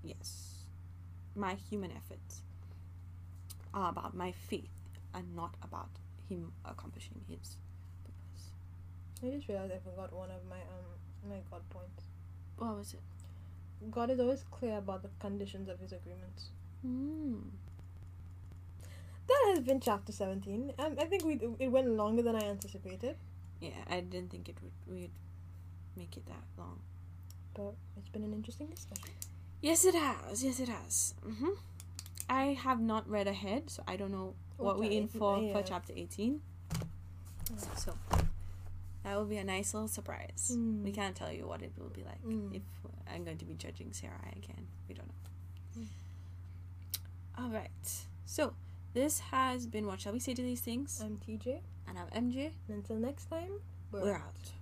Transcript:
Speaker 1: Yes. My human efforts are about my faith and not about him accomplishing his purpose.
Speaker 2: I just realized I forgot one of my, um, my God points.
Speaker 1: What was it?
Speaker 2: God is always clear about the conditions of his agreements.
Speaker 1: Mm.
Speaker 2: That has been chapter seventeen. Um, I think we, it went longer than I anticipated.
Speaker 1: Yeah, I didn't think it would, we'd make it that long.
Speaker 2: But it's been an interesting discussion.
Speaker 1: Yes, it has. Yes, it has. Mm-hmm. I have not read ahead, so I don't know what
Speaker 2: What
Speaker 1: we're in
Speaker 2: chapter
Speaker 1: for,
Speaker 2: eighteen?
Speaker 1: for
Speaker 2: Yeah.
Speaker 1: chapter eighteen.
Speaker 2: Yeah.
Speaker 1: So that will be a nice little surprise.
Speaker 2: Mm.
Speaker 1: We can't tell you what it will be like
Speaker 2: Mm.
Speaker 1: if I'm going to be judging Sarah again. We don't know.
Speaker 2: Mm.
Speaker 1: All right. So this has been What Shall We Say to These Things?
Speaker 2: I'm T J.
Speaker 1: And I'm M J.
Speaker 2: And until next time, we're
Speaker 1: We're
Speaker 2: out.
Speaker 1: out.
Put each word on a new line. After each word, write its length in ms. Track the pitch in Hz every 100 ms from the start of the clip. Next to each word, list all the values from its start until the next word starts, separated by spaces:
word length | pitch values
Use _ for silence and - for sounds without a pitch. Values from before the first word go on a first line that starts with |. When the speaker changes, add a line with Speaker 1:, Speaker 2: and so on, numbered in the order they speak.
Speaker 1:
Yes. 600 | 165 - - - - - - - - - - - - 202
My 180 | 196 190
human 360 | - 208 185
efforts 500 | - - - - - - - - - - - - - - - - - -
are 160 | 202 185
about 260 | 165 - 180
my 160 | 180
faith 360 | 180 - 180 104 - - - -
and 220 | 185 180 170
not 200 | 170 -
about 260 | - - - - - - -
him 220 | 180 165 - -
accomplishing 560 | - - - - - -
his 300 | - - - - - - -
purpose. 480 | - - - - - - - - - - - -
Speaker 2:
I 120 | 247 285
just 120 | 285
realized 260 | 196 190
I 60 | 185
forgot 340 | 190 180 190
one 160 | 180 185
of 140 | 185 180
my, 80 | 180
um, 720 | 175 185 180 - - - 202
my 80 | 196 190
God 120 | 175 -
points. 340 | 185 180 - - - - - - -
Speaker 1:
What 200 | 226 208
was 160 | 202
it? 80 | - - - - - - - - - 214
Speaker 2:
God 180 | 233 233
is 100 | 254
always 240 | 247 262 -
clear 260 | - 240 214
about 240 | 196 190
the 60 | 185 -
conditions 480 | 208 202 196 95 95
of 100 | 90
his 120 | 185
agreements. 580 | 90 175 180 180 - - - - - 254
Speaker 1:
Mm. 560 | 247 277 311 302 214 190 190 - - - - - - - - - - - - - - - - -
Speaker 2:
That 160 | 571 440 359
has 40 |
been 200 | 247 269
chapter 320 | 247 202 -
seventeen. 600 | 214 196 196 202 202 277 262
Um, 180 | 302 269
I 60 | 320
think 200 | 392 320
we, 140 | 294 226 226
it 100 | 262
went 180 | 262 254
longer 320 | 220 208 226
than 140 | 233 220
I 100 | 208
anticipated. 680 | 202 - 190 190 185 240 320 - - - -
Speaker 1:
Yeah, 120 | 165 - -
I 120 | 180
didn't 300 | 180 180 180
think 180 | 180 175
it 80 | -
would, 100 | 90 90 - 92
we'd 140 | 87 - - - - - - - - 90
make 180 | 85 -
it 100 | -
that 160 | 85 82 -
long. 220 | 87 87 - - - - - - - -
Speaker 2:
But 180 | 202 208 - 196
it's 120 | 196
been 140 | 214
an 100 | 214
interesting 340 | 214 220 - 302
discussion. 420 | - - 208 - - - - - -
Speaker 1:
Yes, 220 | - 330
it 120 | 370 339
has. 480 | 294 226 - 214
Yes, 160 | 262 254
it 100 | 247
has. 460 | 208 - - - - -
Mm-hmm. 220 | 214 302 403 - - - - - - -
I 140 | 262 277
have 260 | 269 262 254
not 300 | 226 220 -
read 180 | 208 202
ahead, 420 | 196 196 233 302
so 100 | - -
I 80 | 185
don't 160 | 196
know 240 | 196 190 - - -
what 200 | 202 196
Speaker 2:
What 20 |
Speaker 1:
we're 120 | 214
in 160 | 214 214
Speaker 2:
chapter 100 | 226
Speaker 1:
for, 180 | 208 202
Speaker 2:
eighteen? 140 | 220
Speaker 1:
for 60 | 202
Speaker 2:
Yeah. 60 | 190
Speaker 1:
chapter 280 | 180 - -
eighteen. 460 | 170 - 220 294 - - - - - - - - - - -
Speaker 2:
Yeah. 240 | 214 - -
Speaker 1:
So 160 | - 190 - - - - - - - - - -
that 140 | 202 202
will 80 | 208
be 120 | 214
a 60 |
nice 300 | 196 190 196
little 140 | 214 214
surprise. 640 | - - - - - -
Speaker 2:
Mm. 300 | 240 226 220
Speaker 1:
We 80 | 202
can't 240 | 202 196 190
tell 160 | -
you 160 | - -
what 160 | 82
it 80 | 85 -
will 100 | -
be 140 | -
like 200 | - -
Speaker 2:
Mm. 300 | 226 220 202 196
Speaker 1:
if 60 | 196 - - - -
I'm 120 | 170
going 140 | 170 160
to 60 | 160
be 100 | 160
judging 360 | - - -
Sarah 300 | - - 87 87 98
again. 320 | - - - - -
We 60 |
don't 140 | - -
know. 760 | - - - - - - 233
Speaker 2:
Mm. 60 | 220 - - - - - - - - - - - - - - -
Speaker 1:
All 60 | 247
right. 560 | 220 - - - - - - -
So 280 | - 277 - - - - 240
this 240 | 285 -
has 480 | - 262 262 254 240
been 180 | 214 208
What 160 | 190
Shall 120 | 202
We 60 | 226
Say 140 | 269
to 80 | 247
These 200 | 247 247
Things? 380 | - 233 277 -
Speaker 2:
I'm 140 | 214 208
T 200 | 202 214
J. 240 | 233 302 - - -
Speaker 1:
And 120 | 180
I'm 80 | 175
M 200 | 220 247
J. 220 | 254 294 320 -
Speaker 2:
And 100 | 208
until 180 | 196 220
next 300 | 240 294 -
time, 300 | 330 349 403 - - -
we're 100 | 202
Speaker 1:
We're 140 | 202 180
Speaker 2:
out. 60 |
Speaker 1:
out. 300 | 147 - - -